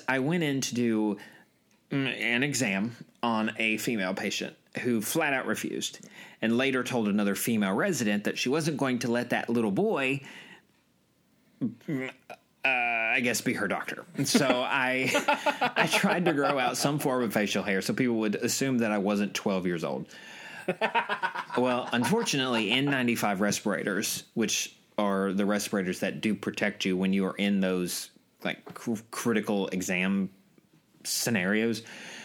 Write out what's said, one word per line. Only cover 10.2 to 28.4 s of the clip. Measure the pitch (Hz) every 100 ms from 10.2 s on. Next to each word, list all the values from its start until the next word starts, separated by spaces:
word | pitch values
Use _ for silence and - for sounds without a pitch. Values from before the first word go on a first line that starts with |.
| - - - - _ _ _ _ _ _ _ _ _ -
mm, | 127 - - 135 131 - -
uh, | - _ _ 135
I | 127 120 117 113 127
guess, | 123 107
be | 127
her | 107 101
doctor. | 92 - - - - 143
So | - 135
<laughs> |
I, | 123 120 135 127 131 131 285 - 285 302 277 247 -
I | 170
tried | 214 196 170 175
to |
grow | 143 139 139
out | 123 127
some | 143 147
form | 143 127
of | 117
facial | 107 104 101
hair | 95 95
so | -
people | 110 127 113
would | 110 104
assume | 120 - 135 123
that | 113
I | 104
wasn't | 98 101 101
twelve | - 113 95 90
years | 85
old. | 78 67 - - - - - - - - 302 233 - 202 185 180 - 240
Well, | 127 123 -
unfortunately, | - 120 220 226 143 131 117 104
N | 127 143
ninety-five | 135 120 113 110 95
respirators, | 104 - 107 82 - 95 107 - -
which | 113 104 - - - _ -
are | 101 98 98
the | 95 101
respirators | 104 - 101 92 90
that | 92 78
do | 110 98
protect | - - 107 - 98
you | 92
when | 95
you | 98 95
are | -
in | 101 98
those, | 95 92 90 - - _ _ -